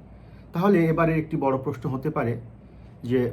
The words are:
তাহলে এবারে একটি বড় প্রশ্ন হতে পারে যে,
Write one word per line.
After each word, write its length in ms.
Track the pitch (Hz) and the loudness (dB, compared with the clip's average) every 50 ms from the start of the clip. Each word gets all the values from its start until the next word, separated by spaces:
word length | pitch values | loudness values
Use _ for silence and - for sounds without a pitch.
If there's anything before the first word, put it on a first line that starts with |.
| - - - - - - - - - - | -20 -20 -20 -20 -20 -20 -20 -20 -16 -10
তাহলে 320 | - 170 185 208 196 170 165 | -4 0 2 4 4 4 4
এবারে 340 | 160 156 165 165 160 160 156 | 2 2 2 2 2 2 0
একটি 180 | 151 - 165 | -2 -2 -2
বড় 220 | 143 139 135 131 131 | -2 0 0 0 0
প্রশ্ন 320 | - - 110 - - 131 | -2 -4 -6 -6 -6 -6
হতে 200 | 131 127 - 151 | -6 -4 -4 -4
পারে 300 | 147 151 123 113 117 - - - - - - - - - - - - - | -4 -2 -2 -2 -4 -6 -8 -16 -20 -20 -20 -20 -20 -20 -20 -20 -20 -12
যে, 280 | - 117 127 127 120 113 | -4 0 0 2 0 0